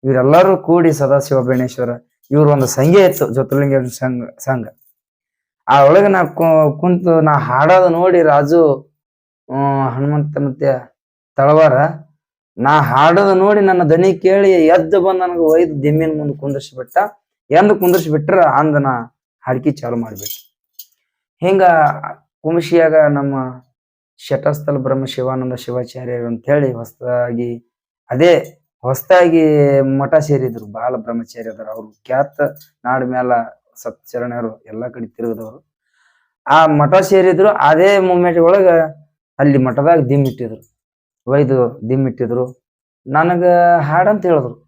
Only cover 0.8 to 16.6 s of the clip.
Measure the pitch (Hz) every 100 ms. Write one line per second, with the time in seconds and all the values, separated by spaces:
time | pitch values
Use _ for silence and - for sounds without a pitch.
0.8 | 165 147 139 139 139 135 123 127 127 -
1.8 | 123 120 _ _ _ 143 151 143 131 -
2.8 | 151 185 185 180 120 117 131 135 139 135
3.8 | 127 - 127 123 117 - - 131 107 _
4.8 | _ _ _ _ _ _ _ _ - 139
5.8 | 139 175 202 190 160 - 165 160 151 147
6.8 | 175 180 180 160 156 143 123 127 151 185
7.8 | 180 165 185 180 156 143 143 170 156 131
8.8 | - _ _ _ _ _ _ 135 139 139
9.8 | 135 123 143 151 147 147 143 135 143 127
10.8 | 123 _ _ _ _ - 139 151 156 131
11.8 | 156 170 - _ _ _ _ - 127 151
12.8 | 131 127 151 170 202 185 196 208 196 180
13.8 | 165 165 185 180 185 196 196 185 160 180
14.8 | 160 196 180 185 180 175 160 160 170 147
15.8 | 143 151 160 151 147 147 139 135